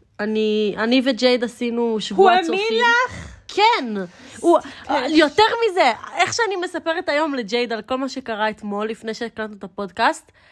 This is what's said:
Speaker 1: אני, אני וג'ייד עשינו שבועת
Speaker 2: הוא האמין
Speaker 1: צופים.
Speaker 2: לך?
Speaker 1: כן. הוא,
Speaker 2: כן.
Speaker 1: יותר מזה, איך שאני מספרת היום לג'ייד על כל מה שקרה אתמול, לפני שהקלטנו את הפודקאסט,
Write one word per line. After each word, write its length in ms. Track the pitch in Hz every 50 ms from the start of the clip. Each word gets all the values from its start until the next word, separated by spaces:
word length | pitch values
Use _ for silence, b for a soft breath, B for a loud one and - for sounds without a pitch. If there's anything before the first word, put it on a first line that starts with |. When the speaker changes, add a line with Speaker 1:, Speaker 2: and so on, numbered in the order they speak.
| _ _ _ -
Speaker 1:
אני, 540 | 208 214 220 214 214 214 214 214 214 208 - 190
אני 240 | 214 226 247 269 233
וג'ייד 400 | 269 262 208 247 254 247 247 240
עשינו 520 | 233 - - 247 240 233 233 240 233 226 214
שבועת 180 | - - 202 185 392 370 349 370 359
Speaker 2:
הוא 60 | 330
האמין 80 | 349 381 415 453
Speaker 1:
צופים. 140 | 440 453
Speaker 2:
לך? 540 | 480 480 466 480 508 494 - - - - - - _ -
Speaker 1:
כן. 460 | - - 415 453 480 403 277 233 214 202 185 175 B B B B B B
הוא, 180 | - 339 339 302 B 277 B B B
Speaker 2:
כן. 220 | - 294 285 - 285
Speaker 1:
יותר 320 | 320 311 311 285 285 - 427 453 480 466 466 440
מזה, 220 | 349 370 320 254 214 208 - - -
איך 180 | - 359 - -
שאני 220 | - 466 415 403 370 349
מספרת 440 | - - 320 - 330 320 339 - -
היום 260 | 294 294 311 320 277
לג'ייד 380 | 262 233 185 226 240 240 226
על 100 | 233 214
כל 140 | 214 - 254
מה 120 | 262 277 262
שקרה 420 | 262 269 254 - 226 202 214 214
אתמול, 380 | 214 - - 208 202 202 208 220
לפני 260 | 226 - - 220 220
שהקלטנו 420 | - 240 220 - - 220 220 214
את 80 | 196 -
הפודקאסט, 680 | 190 - - 202 185 180 - 226 262 320 - - _ b b b b